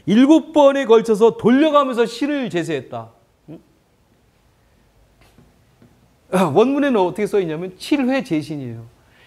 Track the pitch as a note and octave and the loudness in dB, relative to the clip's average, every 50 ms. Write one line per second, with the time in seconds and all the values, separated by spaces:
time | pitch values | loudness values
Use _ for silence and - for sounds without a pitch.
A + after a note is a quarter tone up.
0 | - - G3+ A3+ C4+ C#4 D#4+ D#4 D#4 - - D4+ C#4+ C#4 C4+ C#4 C4+ G#3+ A3+ A3+ | -4 0 2 4 4 4 4 2 2 0 2 4 4 4 4 2 2 4 4 4
1 | A3+ A3+ A3 F#3+ A3+ A3+ A3+ - - G#3+ B3 C4+ D#4 D#4 D4 C#4+ C#4 C4 B3 A3+ | 4 2 0 2 2 2 2 2 2 2 4 4 4 4 2 2 0 0 -2 -2
2 | A#3 F#3+ - - C#4+ C#4+ D4 C#4+ B3+ G3+ - F3 D#3+ D3+ D#3+ C3+ B2+ - B2+ A#2 | -4 -4 -4 -6 -6 -4 -4 -4 -6 -6 -6 -6 -4 -4 -6 -8 -8 -10 -14 -14
3 | A2+ A2 _ _ _ _ _ _ _ - D3+ F3 _ _ _ _ _ _ _ _ | -14 -16 _ _ _ _ _ _ _ -20 -20 -20 _ _ _ _ _ _ _ _
4 | _ _ _ _ _ _ _ _ _ _ _ _ _ _ _ _ _ _ _ _ | _ _ _ _ _ _ _ _ _ _ _ _ _ _ _ _ _ _ _ _
5 | _ _ _ _ _ _ _ _ _ _ _ _ _ _ _ _ _ _ _ _ | _ _ _ _ _ _ _ _ _ _ _ _ _ _ _ _ _ _ _ _
6 | _ _ _ _ _ - - F3+ F#3+ D#3 C3+ F3+ A3+ C4 C#4 D4 C#4 C#4 B3 G#3 | _ _ _ _ _ -4 -2 0 0 2 2 2 2 2 2 -2 0 0 0 0
7 | F#3 F3 - - G#3 F#3+ - G3+ F#3+ D#3+ D3+ D#3+ F3+ F#3 F#3 - - - D#4 C#4+ | 0 -2 -4 -6 -6 -2 -2 -2 -2 -4 -6 -8 -10 -12 -14 -10 -6 -4 -2 -2
8 | C4 B3 C4 C4+ G#3 - E3+ D3+ D3 D3+ D#3 D3 C3 A#2+ A2+ A2+ A2+ - _ _ | -2 -2 -2 -4 -4 -4 -6 -6 -6 -6 -10 -10 -10 -12 -14 -14 -18 -20 _ _
9 | _ _ _ _ _ | _ _ _ _ _